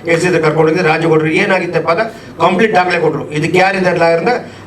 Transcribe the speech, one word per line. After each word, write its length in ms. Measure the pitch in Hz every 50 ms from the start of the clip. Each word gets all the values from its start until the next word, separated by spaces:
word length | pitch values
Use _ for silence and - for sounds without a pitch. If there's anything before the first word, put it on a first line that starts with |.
| - 165
ಎ 80 | 170
ಸಿ 120 | 165 180 180
ಹತ್ರ 120 | 170 160
ಕರ್ಕೊಂಡು 300 | 156 156 147 156 160 156
ಹೋಗಿದ್ದೆ. 200 | 156 180 170 156
ರಾಜುಗೌಡ್ರು 380 | 156 160 160 160 156 156 156 156
"ಏನಾಗಿತ್ತಪ್ಪ?" 600 | 160 190 202 202 190 185 185 175 170 165 156 -
ಅಂತ 120 | - - 226 226 - - - - - -
ಕಂಪ್ಲೀಟ್ 340 | 165 180 190 - 226 220 180
ದಾಖಲೆ 240 | 180 180 180 175 170
ಕೊಟ್ರು. 320 | 156 151 - - - -
"ಇದಕ್ಕೆ 260 | 151 151 160 175 175 185
ಯಾರಿದ್ದಾರೆ 400 | 185 190 196 190 170 180 170 170
ಲಾಯರ್?" 220 | 165 165 170 165
ಅಂತ 100 | 165 240 254 - - - - - -